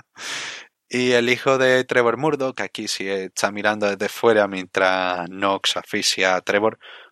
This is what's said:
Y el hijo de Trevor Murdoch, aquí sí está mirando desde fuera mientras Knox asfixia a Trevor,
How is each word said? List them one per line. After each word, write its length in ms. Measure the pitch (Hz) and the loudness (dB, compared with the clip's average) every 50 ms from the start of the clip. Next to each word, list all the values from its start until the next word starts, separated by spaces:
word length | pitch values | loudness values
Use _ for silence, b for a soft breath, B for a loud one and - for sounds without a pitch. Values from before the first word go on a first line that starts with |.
| - _ _ B B B B B B B B B B B B _ _ - | -20 _ _ B B B B B B B B B B B B _ _ -6
Y 240 | - 123 127 123 | -2 0 2 2
el 160 | 123 120 120 123 | 4 4 4 2
hijo 300 | 123 117 - 139 135 131 | 0 0 2 0 2 4
de 260 | 131 127 127 127 127 | 4 4 4 2 2
Trevor 320 | - 127 123 120 117 113 | 2 2 2 2 2 2
Murdoch, 440 | 120 143 156 147 135 135 131 - - | 0 -2 -2 -2 -2 -4 -4 -6 -6
aquí 280 | 101 92 - - 107 101 | -8 -8 -8 -10 -8 -8
sí 200 | - - 98 98 | -6 -6 -4 -4
está 440 | 98 95 95 92 - - - 101 | -4 -4 -4 -6 -6 -2 -2 -2
mirando 340 | 104 101 101 104 107 107 104 101 | -2 0 0 0 0 2 0 -2
desde 200 | 101 95 104 98 | 0 0 -4 -6
fuera 400 | - - - 117 110 107 101 98 | -4 2 4 4 6 6 4 2
mientras 800 | 98 92 92 92 - 95 95 92 92 92 92 90 90 90 87 90 | 0 -6 -8 -4 -2 2 2 2 2 2 0 -2 -2 -4 -6 -8
Knox 480 | 92 95 101 98 98 92 - - - | -6 -2 0 0 0 0 -2 -2 -4
asfixia 580 | - - - - 104 95 - - 104 95 92 92 | -4 -6 -6 -6 -4 -2 -2 0 2 2 2 2
a 60 | 90 | 2
Trevor, 380 | - - 101 101 107 110 110 - B B B B B B | 0 0 0 2 2 0 -2 -2 B B B B B B